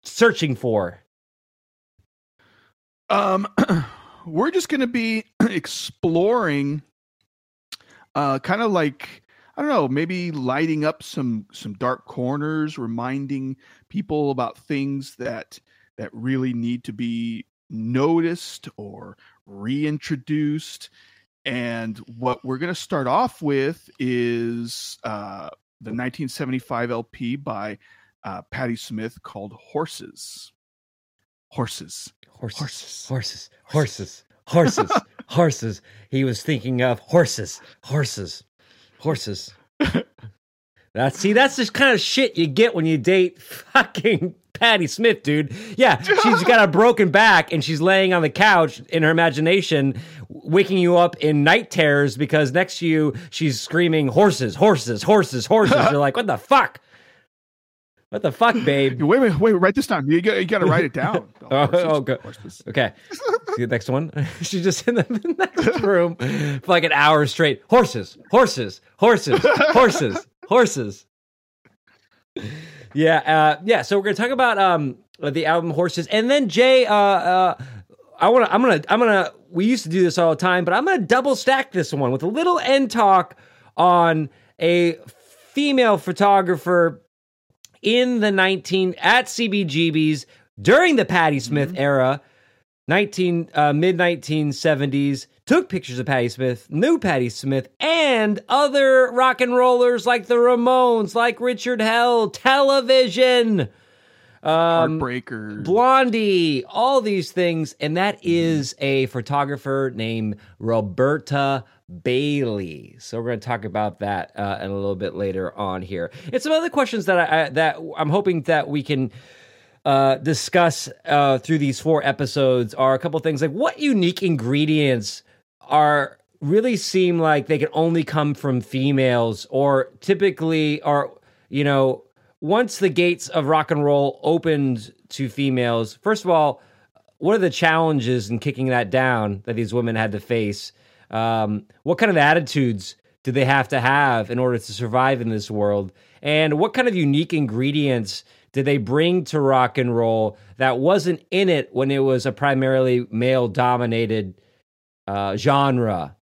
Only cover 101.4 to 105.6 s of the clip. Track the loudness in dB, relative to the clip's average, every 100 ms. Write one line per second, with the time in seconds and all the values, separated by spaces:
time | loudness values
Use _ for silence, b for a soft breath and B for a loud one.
101.4 | -4 -4 -4 -2 0 2 2 2 0 0
102.4 | 2 4 4 2 4 4 4 2 4 4
103.4 | 2 0 -2 b b b b b b b
104.4 | -2 2 2 2 2 -2 -4 -6 -8 -12
105.4 | -10 -8